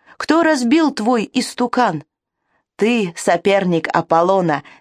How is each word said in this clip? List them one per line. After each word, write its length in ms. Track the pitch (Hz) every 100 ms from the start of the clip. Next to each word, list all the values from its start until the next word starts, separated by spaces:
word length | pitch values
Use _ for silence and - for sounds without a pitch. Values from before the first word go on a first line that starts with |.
| _ -
Кто 240 | - 311
разбил 480 | 320 294 233 320 302
твой 400 | 269 214 240 -
истукан? 720 | 254 - - 247 - 226 156 - _ _ _ _ _ _ -
Ты, 380 | 214 240 185 -
соперник 720 | - 175 196 196 180 165 -
Аполлона, 680 | 160 170 165 175 190 170 143 - -